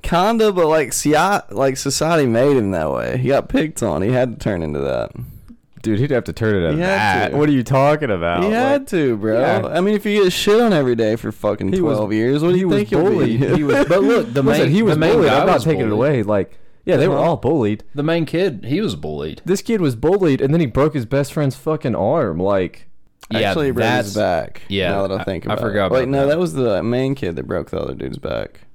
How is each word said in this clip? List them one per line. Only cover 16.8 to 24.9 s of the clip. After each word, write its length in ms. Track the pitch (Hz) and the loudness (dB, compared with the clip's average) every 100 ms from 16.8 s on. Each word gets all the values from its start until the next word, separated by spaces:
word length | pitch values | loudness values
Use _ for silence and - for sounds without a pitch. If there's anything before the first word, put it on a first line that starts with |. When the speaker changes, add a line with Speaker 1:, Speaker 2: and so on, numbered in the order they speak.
Speaker 2:
yeah, 120 | - 165 | 0 2
they 100 | 147 | 2
were 100 | 139 | 2
Speaker 1:
Uh-huh. 60 | 156 | 0
Speaker 2:
all 60 | 143 | 0
bullied. 480 | 156 160 107 107 - | 0 2 0 -2 -6
Speaker 3:
The 80 | 143 | -4
main 240 | 147 170 156 | -2 -2 -2
kid, 380 | 165 196 104 107 | -2 -2 -4 -4
he 140 | 156 | -2
was 160 | 214 82 | -2 -4
bullied. 460 | 76 76 78 - | -8 -8 -8 -8
Speaker 2:
This 180 | - 190 | -2 -2
kid 180 | - 226 | 0 0
was 140 | 160 | 0
bullied, 460 | 113 151 196 180 135 | 0 0 2 2 2
and 120 | 135 | 2
then 80 | 165 | 2
he 60 | 143 | 2
broke 280 | 131 151 | 2 0
his 120 | 147 110 | 0 -2
best 260 | 135 143 | -2 -2
friend's 220 | - 143 | -2 -2
fucking 400 | 131 - 156 135 | -2 -4 -4 -2
arm. 460 | 104 101 165 117 80 | -2 0 0 -2 -2
Like, 480 | 95 98 90 - - - - _ - | 0 0 0 -6 -18 -18 -20 _ -6
Speaker 3:
Yeah, 200 | 113 104 | -2 0
Speaker 1:
Actually, 160 | 98 143 | 0 -2
he 40 | |
broke 120 | 120 110 | 0 0
his 280 | 123 104 | 0 -2
Speaker 3:
that's 0 | |
Speaker 1:
back, 480 | 101 95 85 - - - | -2 0 0 -4 -10 -6
Speaker 3:
yeah, 220 | 98 90 | -2 0